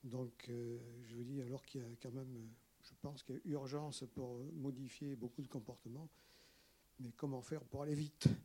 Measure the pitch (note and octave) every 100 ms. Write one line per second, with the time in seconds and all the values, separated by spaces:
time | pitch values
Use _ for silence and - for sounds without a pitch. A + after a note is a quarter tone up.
0 | C3 B2+ B2 - - A#2+ A#2 A#2+ A#2+ A#2+
1 | A#2 A#2 A#2+ C#3 B2 C3+ - C#3 A#2 A#2
2 | B2+ B2+ C3 B2 A2+ A#2 - - - -
3 | C#3+ C#3 - C3 F#3 D3 C3+ D3 D3+ C3+
4 | B2 - B2+ A#2+ C3+ D#3+ C#3 C3 C3+ -
5 | C#3+ C3+ A#2+ - C3+ C3+ G#2+ A#2 A2+ B2+
6 | D#3+ - - - - - - - - -
7 | B2 - D3 C3 A#2 D#3 - C#3 D3 D3
8 | D3+ - C3+ -